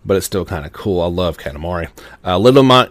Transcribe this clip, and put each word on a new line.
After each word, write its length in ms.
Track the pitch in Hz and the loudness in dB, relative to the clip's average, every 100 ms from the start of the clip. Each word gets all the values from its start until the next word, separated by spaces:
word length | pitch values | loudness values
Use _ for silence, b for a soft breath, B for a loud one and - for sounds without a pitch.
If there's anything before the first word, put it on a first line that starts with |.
but 140 | - 98 | -2 -2
it's 80 | - | -2
still 180 | 98 | -6
kinda 280 | 87 87 73 | -6 -8 -10
cool. 280 | - 107 90 | -8 -4 -2
I 60 | 85 | -2
love 320 | 87 87 78 | -2 -4 -6
Katamari. 500 | - 76 85 87 82 B B B 95 | -12 -10 -8 -6 -8 B B B -4
Uh, 140 | 92 | 2
Little 240 | 117 139 | 6 6
Mi-, 260 | 135 127 120 | 6 4 2